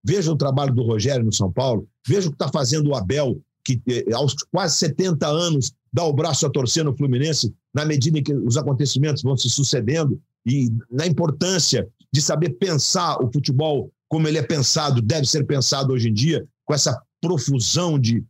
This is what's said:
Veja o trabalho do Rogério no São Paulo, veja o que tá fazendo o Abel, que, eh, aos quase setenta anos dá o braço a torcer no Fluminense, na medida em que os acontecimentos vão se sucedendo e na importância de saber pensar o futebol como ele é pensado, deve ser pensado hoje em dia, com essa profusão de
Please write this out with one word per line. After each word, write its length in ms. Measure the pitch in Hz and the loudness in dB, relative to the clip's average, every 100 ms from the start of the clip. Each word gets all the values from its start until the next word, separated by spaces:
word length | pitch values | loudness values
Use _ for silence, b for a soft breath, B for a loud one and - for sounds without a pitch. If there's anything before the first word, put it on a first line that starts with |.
Veja 280 | 101 196 160 | 0 0 0
o 40 | 151 | 0
trabalho 400 | 139 135 143 123 | 0 0 0 0
do 80 | |
Rogério 420 | 117 110 104 123 110 | 0 0 0 0 0
no 80 | |
São 180 | 98 98 | 0 -2
Paulo, 360 | 87 131 110 - _ - | 0 0 -2 -4 _ -2
veja 220 | 196 175 | 0 0
o 20 | |
que 60 | 139 | -4
tá 120 | 160 | -2
fazendo 420 | 156 120 160 147 | 0 2 2 2
o 40 | 135 | 0
Abel, 460 | 92 139 139 - - _ | 0 0 0 -2 -8 _
que, 160 | - 120 - | -2 -2 0
eh, 240 | 120 - | -2 0
aos 200 | 117 143 - - | 0 0 -2 -4
quase 240 | 175 185 - | -2 0 0
setenta 520 | 170 131 185 151 160 | -2 0 0 0 0
anos 440 | 156 175 147 120 _ _ | 0 0 0 -2 _ _
dá 100 | 135 | -2
o 80 | 165 | 0
braço 360 | 139 160 147 151 | 0 0 0 0
a 20 | |
torcer 340 | 143 120 165 | 0 0 0
no 140 | 156 120 | -2 0
Fluminense, 560 | 143 123 156 143 110 - _ | 0 0 0 0 -4 -6 _
na 140 | 135 156 | -4 0
medida 320 | 147 123 156 | 0 2 0
em 60 | |
que 100 | 143 | 0
os 240 | 143 110 123 | -2 0 0
acontecimentos 640 | 147 127 139 131 151 147 | 0 0 0 0 0 0
vão 160 | 131 135 | 0 0
se 140 | 127 | 0
sucedendo 680 | - 143 139 107 160 147 110 _ _ | 0 0 0 0 0 0 -2 _ _
e 280 | 117 139 123 113 - | -2 0 0 -2 -4
na 160 | 123 170 | -4 0
importância 840 | 147 165 - 175 185 - 123 - _ _ | 0 0 0 0 2 2 0 -2 _ _
de 100 | 139 | -2
saber 280 | 147 - 170 | 0 0 0
pensar 720 | 123 196 151 - 185 147 135 | 0 0 0 0 0 0 0
o 80 | 127 | 0
futebol 600 | 147 139 135 156 143 104 _ _ | 0 0 0 2 0 -4 _ _
como 180 | 156 156 | 0 2
ele 120 | 156 | 0
é 20 | |
pensado, 580 | 147 160 123 160 151 123 | 0 0 0 0 2 2
deve 280 | 110 160 135 | 2 0 0
ser 180 | 156 123 | 0 0
pensado 480 | 143 120 139 139 | 0 0 0 0
hoje 160 | 131 117 | 0 0
em 40 | |
dia, 300 | 104 147 147 - _ - | 2 2 0 -4 _ -4
com 80 | |
essa 260 | 147 - 117 _ _ | 0 0 -2 _ _
profusão 800 | 170 175 120 135 107 160 175 147 | -2 -2 0 -2 0 0 0 2
de 240 | 113 113 | 2 0